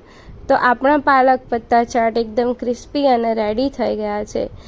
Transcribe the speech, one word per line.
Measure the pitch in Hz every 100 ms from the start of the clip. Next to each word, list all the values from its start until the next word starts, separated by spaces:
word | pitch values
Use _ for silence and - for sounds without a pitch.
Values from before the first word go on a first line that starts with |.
| - - - - -
તો |
આપણા | 269 247 240 262 294
પાલક | 294 269 262 254 -
પત્તા | 233 226 233
ચાટ | 240 247 226 226
એકદમ | 226 214 240
ક્રિસ્પી | 240 233 233 - 294 277
અને | 240 226
રેડી | 226 208 214 269
થઈ | 269 214 214
ગયા | 214 208
છે. | 208 - 214 -